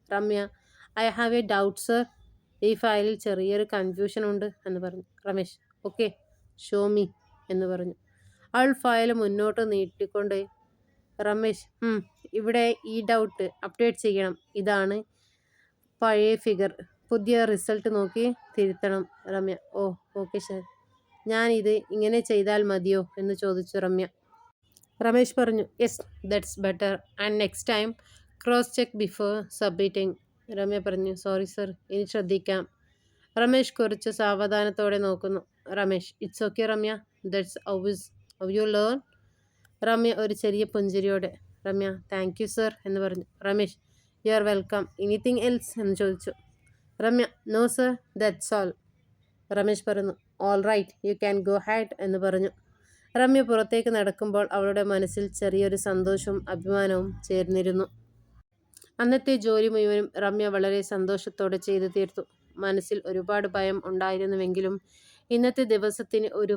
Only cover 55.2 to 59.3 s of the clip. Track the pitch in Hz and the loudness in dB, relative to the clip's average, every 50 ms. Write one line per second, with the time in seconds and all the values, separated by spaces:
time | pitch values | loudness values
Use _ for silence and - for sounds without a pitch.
55.2 | 202 196 - - 202 196 185 196 196 196 190 190 - 202 190 185 185 190 196 190 | -6 -6 -4 -4 -2 0 2 2 2 2 0 0 -2 -2 0 0 2 2 0 0
56.2 | 190 202 196 196 - - 185 170 180 185 196 202 196 190 190 185 185 196 185 - | 0 -2 -4 -4 -4 -4 -6 -6 -2 -2 0 2 2 2 2 0 -2 -4 -6 -10
57.2 | - - 190 185 185 170 190 190 180 185 185 185 190 - - - _ _ _ _ | -6 -2 0 0 0 2 0 0 2 2 0 0 -2 -4 -6 -14 _ _ _ _
58.2 | _ _ _ - _ _ _ _ _ _ _ - - _ _ - 240 240 254 262 | _ _ _ -20 _ _ _ _ _ _ _ -20 -20 _ _ -2 2 2 2 2
59.2 | 262 262 | 4 2